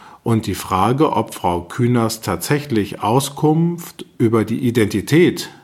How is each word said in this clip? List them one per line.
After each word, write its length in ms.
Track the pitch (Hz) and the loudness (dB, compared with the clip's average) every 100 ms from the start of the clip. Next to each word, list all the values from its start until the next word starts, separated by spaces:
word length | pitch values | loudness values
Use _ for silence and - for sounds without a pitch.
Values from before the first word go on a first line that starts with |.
| - - | -20 -8
und 220 | 117 113 104 | -2 0 0
die 80 | |
Frage, 600 | 92 - 95 101 139 156 | -6 -2 0 2 2 2
ob 200 | - 110 | 0 -4
Frau 280 | - 90 87 | -4 -4 -2
Künast 640 | - - 120 123 113 - - | -4 -2 2 2 0 -2 -4
tatsächlich 760 | 90 - 147 139 113 98 - | -4 -2 -2 0 -2 -2 -2
Auskunft 1040 | 104 123 139 - 147 160 170 170 - - - - | 0 2 0 0 2 2 2 -2 -10 -16 -16 -2
über 260 | 117 113 | 2 2
die 140 | 101 113 | 0 -2
Identität 880 | 123 113 101 101 - 151 160 - - - | 0 2 2 0 2 4 4 2 -6 -16